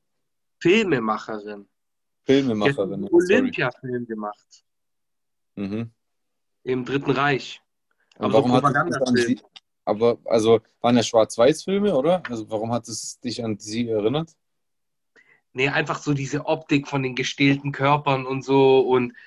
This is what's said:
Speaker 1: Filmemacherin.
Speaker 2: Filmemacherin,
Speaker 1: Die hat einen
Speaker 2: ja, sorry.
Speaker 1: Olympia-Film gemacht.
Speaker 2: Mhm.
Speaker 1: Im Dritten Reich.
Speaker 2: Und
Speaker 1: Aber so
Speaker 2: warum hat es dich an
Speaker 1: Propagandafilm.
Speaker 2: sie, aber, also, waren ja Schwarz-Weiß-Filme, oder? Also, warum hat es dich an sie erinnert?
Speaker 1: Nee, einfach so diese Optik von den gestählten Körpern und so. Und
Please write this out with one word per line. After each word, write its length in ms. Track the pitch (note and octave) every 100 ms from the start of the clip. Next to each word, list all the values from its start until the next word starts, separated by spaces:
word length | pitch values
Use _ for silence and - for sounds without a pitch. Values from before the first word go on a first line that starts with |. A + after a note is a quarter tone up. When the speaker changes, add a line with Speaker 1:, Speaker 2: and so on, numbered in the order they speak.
| _ _ _ _ _ _
Speaker 1:
Filmemacherin. 1080 | E3+ G#3 G3+ C3+ A2+ G#2+ - A2 G#2 G#2 G2 _ _ _ _ _
Speaker 2:
Filmemacherin, 520 | - C3+ C3+ G#2+ G#2+ -
Speaker 1:
Die 40 |
hat 120 | F#2+
einen 100 | G2
Speaker 2:
ja, 40 | G2
sorry. 140 | E3+ F3+ A#3
Speaker 1:
Olympia-Film 680 | B3+ - C3+ - C3 B2 A#2+
gemacht. 580 | A2 G#2 G#2 _ _ _ _ _ _ _ _ _ _ _
Speaker 2:
Mhm. 360 | - G2 G#2+ A2+ _ _ _ _ _ _ _
Speaker 1:
Im 200 | B2 B2+
Dritten 280 | B2 C3+ C#3
Reich. 500 | B2+ C#3+ C3 - - _ _ _ _ _ _
Speaker 2:
Und 60 | -
Speaker 1:
Aber 60 |
so 160 | - B2+
Speaker 2:
warum 40 |
hat 120 | B2+
es 60 | C#3
dich 40 | D3
an 120 | E3+
Speaker 1:
Propagandafilm. 460 | C3 B2+ A#2+ A#2 C3
Speaker 2:
sie, 40 | _ - _ _
aber, 340 | - G#2 A#2 A#2
also, 360 | - A#2 A2 A2+ - _
waren 160 | A#2+ B2
ja 60 |
Schwarz-Weiß-Filme, 920 | A2 A2+ G#2+ - A#2+ A#2 - G3 G#3
oder? 280 | D#3 D3 F3+ -
Also, 220 | A#2+ G#2+
warum 220 | G#2+ A2+
hat 160 | A#2 A2+
es 300 | G#2+ - -
dich 220 | B2 A2+
an 140 | A#2 G#2
sie 300 | G#2+ A2 A#2+
erinnert? 420 | A2 G#2 C#3 D#3+ _ _ _ _ _ _ _ _ _ _ _ _
Speaker 1:
Nee, 160 | B2+ C#3
einfach 320 | C#3+ D#3 D#3+
so 120 | -
diese 320 | C#3+ C3 D3 C#3+
Optik 400 | D#3 - D3 C#3
von 160 | C#3
den 140 | C3 B2
gestählten 560 | C3 - C#3+ C#3 D3
Körpern 520 | C#3 C3+ D3 C#3+ C3+ C3
und 160 | C3+
so. 360 | B2 C#3 C3+ C3
Und 340 | B2 B2+ B2 -